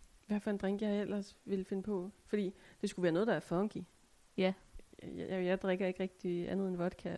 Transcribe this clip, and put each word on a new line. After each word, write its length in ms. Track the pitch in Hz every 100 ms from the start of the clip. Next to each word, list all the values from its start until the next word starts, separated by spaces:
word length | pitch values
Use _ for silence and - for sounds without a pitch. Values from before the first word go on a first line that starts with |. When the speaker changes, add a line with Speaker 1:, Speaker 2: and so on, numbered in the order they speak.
| - - -
Speaker 1:
hvad 120 | 208
for 120 | 214
en 60 | 202
drink, 240 | 190 202
jeg 200 | 214 208
ellers 360 | 208 208 196 - -
ville 200 | 196 185
finde 180 | 196
på. 280 | 196 196 185 - -
Fordi 280 | 208 190 - - -
det 80 | 202
skulle 140 | -
være 80 | 175
noget, 160 | 165 226
der 60 |
er 60 | 156
funky. 380 | - 170 214 - 180 - - - - -
Speaker 2:
Ja. 160 | 185 190 - - - -
Speaker 1:
Jeg, 260 | - - -
jeg, 160 | 190 180
jeg 160 | 185
drikker 260 | 190 185 185
ikke 160 | 185
rigtig 460 | 190 - 180 175 175
andet 160 | 190 190
end 80 | 180
vodka 380 | 175 - 175